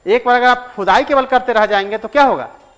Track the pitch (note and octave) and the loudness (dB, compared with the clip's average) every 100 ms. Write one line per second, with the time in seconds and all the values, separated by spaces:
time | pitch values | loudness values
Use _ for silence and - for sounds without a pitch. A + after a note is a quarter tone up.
0 | - A#3+ A#3+ B3 B3 B3 - - F#3+ G3+ | -2 0 2 2 2 0 -4 -6 0 2
1 | C#4+ C#4 B3+ B3+ B3+ A3 G#3 G3+ G3+ G#3+ | 2 -2 0 -2 0 -2 0 -2 -4 -8
2 | A3 C#4+ C#4 D3 A2+ - _ | -4 2 2 0 -6 -16 _